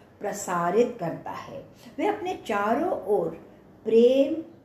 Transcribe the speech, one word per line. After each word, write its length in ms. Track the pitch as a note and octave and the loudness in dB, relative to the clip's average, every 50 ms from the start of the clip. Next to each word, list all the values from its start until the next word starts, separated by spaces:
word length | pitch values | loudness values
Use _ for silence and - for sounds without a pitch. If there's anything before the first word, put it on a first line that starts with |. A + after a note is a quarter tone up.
| - - - _ | -20 -20 -16 _
प्रसारित 760 | - G3+ G#3 - - - F3+ F3 E3+ F3 F#3+ A3+ A#3+ - - - | -8 -8 -8 -8 -6 -4 -2 0 0 2 2 2 2 2 -2 -4
करता 300 | F3+ D#3+ - - - - | -6 -6 -6 -8 -10 -12
है, 340 | - - - - - - - - - - - - - - | -12 -12 -14 -14 -14 -16 -16 -18 -20 -20 -20 -14 -6 -4
वह 140 | D#4 G#4 G4+ | -2 -2 -2
अपने 260 | G4+ F4 F4+ F#4 - - | -2 -6 -6 -8 -8 -6
चारों 540 | - G#3+ G3+ G3+ G#3+ A#3+ C#4+ E4 F#4 - - - | -4 -4 -2 0 0 0 0 0 -2 -4 -4 0
ओर 220 | - G#3+ F#3+ E3+ D#3+ E3+ - - - - - - - - - - | 0 0 0 0 -2 -6 -8 -14 -20 -20 -20 -20 -20 -20 -10 -2
प्रेम 480 | A3 A3 A3+ A#3+ B3 C4 C4+ C#4 D#4+ E4 D#4+ - - - - _ | 2 6 6 8 8 6 6 4 2 0 -4 -6 -10 -18 -20 _